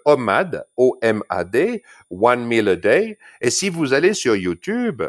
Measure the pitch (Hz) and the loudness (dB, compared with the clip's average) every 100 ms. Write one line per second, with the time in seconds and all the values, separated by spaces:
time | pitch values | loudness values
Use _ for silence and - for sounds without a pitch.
0 | 147 139 110 110 180 78 - - 127 - | 2 2 2 0 0 -6 -10 0 0 2
1 | 113 107 - 90 87 120 202 220 _ - | 0 0 -2 -6 -2 0 -2 -4 _ -20
2 | - 90 120 123 117 117 104 87 101 151 | -14 0 2 2 0 0 2 2 2 2
3 | 220 208 - - 127 - 196 165 139 135 | 0 -8 -20 -6 -4 -2 -4 -4 0 2
4 | 180 202 127 101 90 85 - 240 233 131 | 2 0 0 0 -2 -6 -6 -4 -4 -6